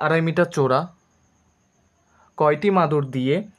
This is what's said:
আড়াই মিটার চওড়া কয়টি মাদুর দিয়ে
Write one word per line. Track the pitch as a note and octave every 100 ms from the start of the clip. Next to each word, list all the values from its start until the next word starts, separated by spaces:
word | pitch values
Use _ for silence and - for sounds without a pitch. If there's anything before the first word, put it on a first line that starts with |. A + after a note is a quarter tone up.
| D3+
আড়াই | E3 E3
মিটার | E3 F3 D#3+
চওড়া | C3 C3 F3 - _ _ _ _ _ _ _ _ _ _ _ _ _ -
কয়টি | D3+ D3+ G3+ F#3+
মাদুর | D#3 D3 C3+ C3
দিয়ে | B2+ E3 G#3